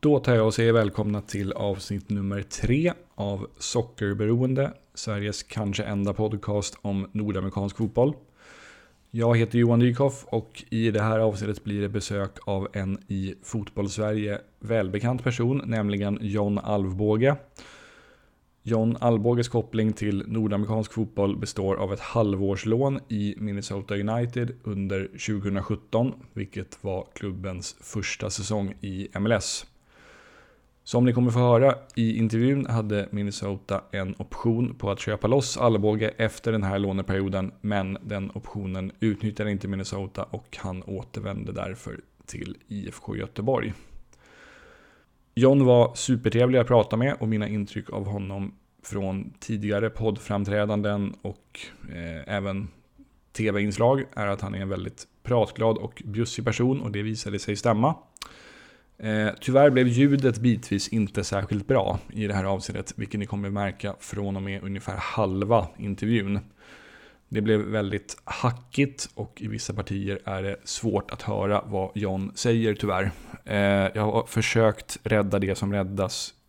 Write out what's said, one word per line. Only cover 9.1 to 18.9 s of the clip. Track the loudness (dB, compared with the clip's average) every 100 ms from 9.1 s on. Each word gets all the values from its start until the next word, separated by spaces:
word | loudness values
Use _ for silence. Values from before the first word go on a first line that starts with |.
Jag | 0 4 4
heter | 4 4
Johan | 6 6
Dykhoff | 6 4 2 0 -4
och | -4 -4 -16 -6
i | 0 2
det | 2
här | 2 4
avsnittet | 2 0 -4 -4
blir | -4 -2
det | -2
besök | -2 -4 -4 -4 -6 -4
av | -2 -2
en | -4 -4 -4 -4
i | -4 -4 -6
Fotbollssverige | -8 -6 -6 -4 -4 -2 -2 0 -2 -6 -10 _
välbekant | -2 0 0 0 0 0
person, | -2 0 0 0 0
nämligen | 0 0 0 0 -2
John | -2 0 0 0
Alvbåge. | 0 0 0 0 2 4 4 2 -6 -20 -20 -20 -20 -20 -20 _ _ _ _ _
John | -2 2 2